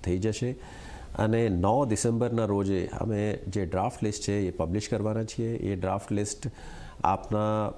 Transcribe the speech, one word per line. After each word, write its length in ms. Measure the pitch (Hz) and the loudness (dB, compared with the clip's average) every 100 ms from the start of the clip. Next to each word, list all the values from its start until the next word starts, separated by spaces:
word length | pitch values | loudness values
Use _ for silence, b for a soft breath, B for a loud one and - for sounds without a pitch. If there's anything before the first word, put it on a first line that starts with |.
થઈ 140 | - 92 | 0 0
જશે. 340 | 107 107 123 - B B B B B - | 0 0 -2 -4 B B B B B -2
અને 300 | 110 113 117 | 2 4 4
નવ 400 | 87 95 120 135 | 4 4 4 4
ડિસેમ્બરના 560 | 107 120 113 120 113 | 2 2 2 2 2
રોજે 440 | 107 101 98 95 90 - | 2 2 2 2 0 -2
અમે 380 | 113 104 107 98 - | 0 0 0 -2 -2
જે 180 | 104 90 | -2 0
ડ્રાફ્ટ 360 | 92 110 - | 0 0 0
લિસ્ટ 200 | 107 101 | -2 -2
છે 100 | - | 0
એ 180 | 101 92 | 2 0
પબ્લિશ 380 | - 85 98 - | 0 0 0 0
કરવાના 360 | 110 107 110 | 0 0 0
છીએ. 320 | 113 - 113 117 | -4 -4 -2 -2
એ 200 | 98 95 | -2 0
ડ્રાફ્ટ 360 | 92 98 - | 0 -2 0
લિસ્ટ 360 | 104 104 - - B B B B B | -2 0 -4 -8 B B B B B
આપના 640 | - 95 - 104 107 107 104 | 2 2 0 0 2 2 0